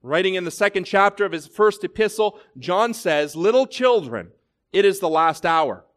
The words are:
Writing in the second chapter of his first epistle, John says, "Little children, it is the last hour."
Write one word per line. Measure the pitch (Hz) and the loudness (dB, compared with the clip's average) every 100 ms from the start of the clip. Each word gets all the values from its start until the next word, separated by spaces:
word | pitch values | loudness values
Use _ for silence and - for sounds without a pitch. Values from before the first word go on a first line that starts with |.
Writing | 123 156 185 185 | -2 -2 0 -2
in | 175 | -6
the | |
second | - 208 196 175 | -2 -2 -2 -2
chapter | 196 202 202 196 | 2 2 2 -4
of | |
his | 160 147 | -4 -12
first | - 214 202 | 0 0 2
epistle, | 185 - 214 214 214 - _ 131 | -10 -2 -2 0 -2 -2 _ -14
John | 123 180 233 | -2 0 0
says, | 226 180 151 151 156 | -2 0 0 0 0
"Little | 190 247 262 | 2 2 0
children, | - 254 233 139 110 90 _ _ _ _ | 0 2 2 0 -10 -12 _ _ _ _
it | 175 202 | 2 2
is | 196 | 2
the | 175 | -2
last | 156 165 160 170 | 2 0 0 0
hour." | 165 147 95 _ | 0 0 -4 _